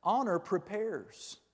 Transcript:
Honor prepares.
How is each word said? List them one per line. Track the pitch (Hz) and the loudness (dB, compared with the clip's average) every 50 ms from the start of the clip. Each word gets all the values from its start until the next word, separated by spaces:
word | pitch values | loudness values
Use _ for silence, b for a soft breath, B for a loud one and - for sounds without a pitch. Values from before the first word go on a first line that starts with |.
| - | 4
Honor | 165 208 247 269 220 180 170 | 4 4 4 4 4 2 0
prepares. | - - 196 175 175 - 202 208 220 226 196 135 95 76 - - - - - - _ _ | 2 0 0 -2 0 -2 -4 -2 -2 -2 -4 -6 -8 -10 -16 -14 -14 -14 -14 -14 _ _